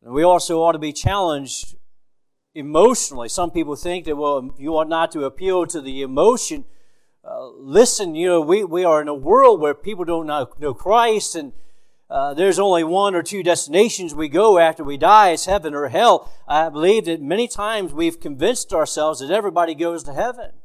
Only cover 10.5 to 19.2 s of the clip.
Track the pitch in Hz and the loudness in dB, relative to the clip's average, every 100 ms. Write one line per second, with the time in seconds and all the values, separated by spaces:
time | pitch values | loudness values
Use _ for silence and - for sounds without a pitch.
10.5 | - 147 123 - 220 233 220 - 170 254 | -6 -8 -6 2 2 4 0 -4 -10 -10
11.5 | - - - - _ _ 139 139 143 190 | -12 -14 -16 -20 _ _ -4 -4 0 0
12.5 | 175 202 175 160 180 202 185 165 202 175 | 2 4 2 2 0 0 0 -4 -4 0
13.5 | 165 - 160 226 - 175 151 156 147 220 | 0 0 2 2 2 -8 -6 -4 2 6
14.5 | 190 165 160 143 143 156 214 202 160 - | 6 4 2 -8 -2 6 8 6 2 -2
15.5 | 202 156 147 143 151 233 180 - - - | -2 -2 -6 -4 2 4 4 2 -14 -2
16.5 | 147 165 147 170 220 170 160 143 185 240 | 0 0 0 2 2 0 -6 -4 -4 -4
17.5 | - 202 220 185 - 165 165 - 139 170 | -4 -6 -4 -6 -2 -4 -4 -10 -4 -2
18.5 | 247 - 202 202 - 151 147 | -2 -4 -2 -2 -2 -4 -4